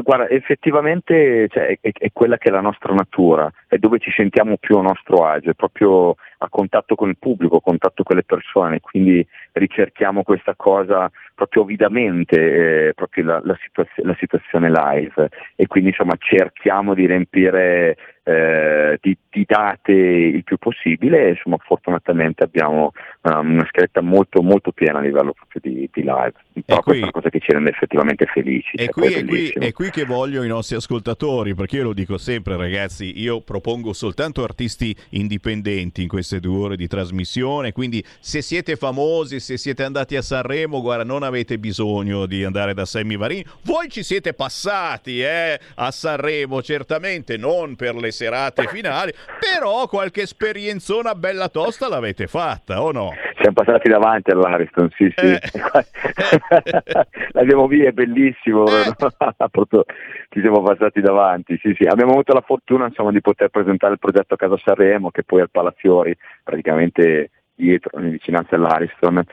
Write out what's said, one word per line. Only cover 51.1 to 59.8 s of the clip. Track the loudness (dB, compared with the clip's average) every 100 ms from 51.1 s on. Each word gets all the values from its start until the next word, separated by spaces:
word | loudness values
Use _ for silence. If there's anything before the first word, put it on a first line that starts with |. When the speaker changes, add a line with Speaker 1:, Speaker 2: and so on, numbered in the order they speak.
Speaker 2:
bella | -4 -4 -4 -4
tosta | -4 -4 -4 -6
l'avete | -4 -6 -6 -6
fatta, | -4 -4 -6 -6 -4
o | -4
no? | -4 -6 -8 -10 0
Speaker 1:
Siamo | 2
passati | 4 2 2 4
davanti | 4 4 2 2
all'Ariston, | 2 2 0 -2 0 0 2
sì, | 0 4
sì. | 2
Speaker 2:
Eh. | 2
Speaker 1:
<laughs> | -2 -8 0 0 0 -4 -6 -4 0 0 4 2 2 -4 -2 -2 -2 -4 -4
L'abbiamo | 2 4 6 4
via, | 4 4
è |
bellissimo, | 2 0 2 2 0 0 4 4
Speaker 2:
Eh. | 4 2 0
Speaker 1:
<laughs> | -2 0 -2 -2 -2
proprio | 0 2 2